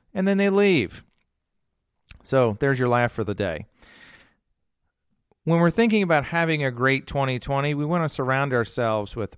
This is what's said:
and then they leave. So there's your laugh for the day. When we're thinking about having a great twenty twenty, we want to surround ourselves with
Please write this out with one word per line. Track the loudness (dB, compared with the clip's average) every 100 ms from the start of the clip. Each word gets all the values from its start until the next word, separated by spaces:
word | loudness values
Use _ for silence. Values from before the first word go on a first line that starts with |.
| _
and | -2 0
then | 2
they | 2
leave. | 4 4 2 0 -8 -20 _ _ _ _ _ _ _ _ _ _ -20
So | -2 2 2 0
there's | -2 0
your | 0
laugh | 2 0
for | -2
the | -6
day. | -4 -4 -6 -12 _ -20 -20 -20 -20 _ _ _ _ _ _ _ _ _ _ _ _
When | 0 2
we're | 4
thinking | 4 2 2
about | 2 0 0
having | -2 0 0
a | -2
great | 0 0 0 -2
twenty | -2 -2 -2
twenty, | -2 -2 -2
we | -2
want | -2 0
to | -2
surround | -2 -2 0 0
ourselves | 0 -2 -2 0 0 -4 -8
with | -8